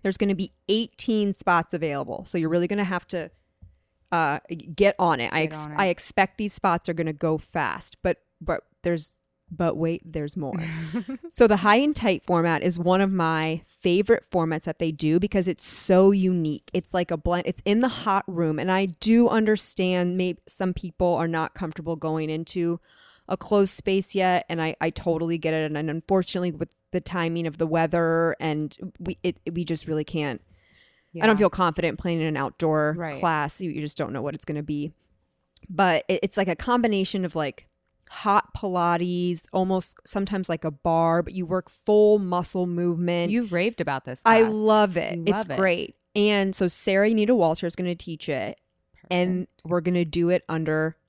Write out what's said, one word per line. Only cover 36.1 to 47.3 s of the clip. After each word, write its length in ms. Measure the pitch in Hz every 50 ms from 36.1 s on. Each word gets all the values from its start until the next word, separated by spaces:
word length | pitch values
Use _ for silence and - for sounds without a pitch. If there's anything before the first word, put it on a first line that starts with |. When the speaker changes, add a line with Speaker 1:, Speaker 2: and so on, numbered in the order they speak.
| 190 -
Speaker 1:
it's 140 | - 196 -
like 120 | 208 - 180
a 80 | 170
combination 680 | - - 254 240 247 233 226 208 196 190 - - 196 185
of, 100 | 170 -
like, 320 | 165 151 135 - - _ _ _ _ _ _ _ _ _ _
hot 420 | - - - 214 196 208 - - -
Pilates, 920 | - - 196 180 180 170 175 175 170 175 180 180 175 175 180 175 165 - -
almost 440 | - 190 185 185 190 185 180 - - - _
sometimes 420 | - - 202 196 196 208 190 185 -
like 140 | 165 160
a 80 | - 160
bar, 520 | 147 - - 170 165 165 165 165 165 175
but 100 | 170 -
you 140 | - 190 180
work 240 | 156 185 185 - -
full 480 | - - _ - 208 208 208 208 214 208
muscle 480 | 196 180 180 175 175 - - 185 180
movement. 640 | 180 175 175 175 175 170 165 175 175 175 175 170 175
Speaker 2:
You've 180 | 208 240 240 202
raved 280 | 175 175 185 226 226 -
about 240 | 165 147 139 131 _
this 180 | 131 127 - -
Speaker 1:
I 160 | 226 226 220
Speaker 2:
class. 100 | 226 220 214
Speaker 1:
love 420 | 214 214 214 214 214 208 196 175 170
it. 180 | - - -
Speaker 2:
You 60 | 170 165
Speaker 1:
It's 40 | 202
Speaker 2:
love 180 | 190 208 220 175
it. 60 | 135
Speaker 1:
great. 400 | - 190 190 170 175 - - - _ _ _ _
And 400 | 208 202 208 208 202 196 196 185
so 140 | - 190 180
Sarah 400 | - - - - 190 196 202 220
Anita 260 | 226 220 208 214